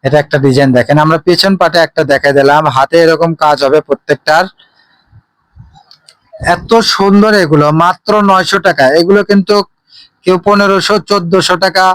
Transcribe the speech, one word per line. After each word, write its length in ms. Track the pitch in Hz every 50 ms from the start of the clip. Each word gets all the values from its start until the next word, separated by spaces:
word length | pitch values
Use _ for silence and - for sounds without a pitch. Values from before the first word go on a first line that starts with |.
| -
এটা 120 | 131 143 147 147
একটা 120 | - - 139 135
ডিজাইন 260 | 139 127 135 139 135 123
দেখেন, 200 | 123 117 - 143 151 151
আমরা 140 | 156 160 160 _
পিছন 260 | 180 175 - - 196 196 175
পাটে 180 | 180 165 165 175 165
একটা 160 | 151 _ - 151 135
দেখাই 220 | 139 135 - 143 139 139
দিলাম, 240 | 135 139 143 151 156 147 120
হাতে 200 | 131 139 - 160 170 165
এরকম 260 | 160 160 156 165 165 165 -
কাজ 140 | 156 151 147 139
হবে 160 | 143 135 143 151 -
প্রত্যেকটার। 580 | - 139 _ _ - 143 - _ - 151 165 185 190 _ _ _ _ _ _ _ _ _ _ _ _ _ - _ _ _ _ _ _ _ - - - _ - _ _ - _ _ _ _ _ _ _ - 640 - - 175
এত 180 | 175 180 - 226 226 214 - -
সুন্দর 380 | - 196 196 196 202 208 220 214 202
এগুলো 240 | 180 147 156 147 147 147 151 160
মাত্র 300 | 170 180 180 _ _ - 208 214 202 196
নয়শো 280 | 190 185 175 - 196 196 -
টাকা। 180 | 190 165 - 135 131 143 165
এগুলো 200 | 170 180 196 208 202 -
কিন্তু 240 | 202 202 180 - 208 202 196 _ _ _ _ _ _ - - _ _ _ _
কেউ 120 | 185 185 180 180
পনেরোশো, 480 | 202 202 202 202 190 196 190 - - 208 202 151 -
চোদ্দশো 480 | 202 202 175 165 190 190 160 - 180 170 190
টাকা 200 | 190 175 190 185 185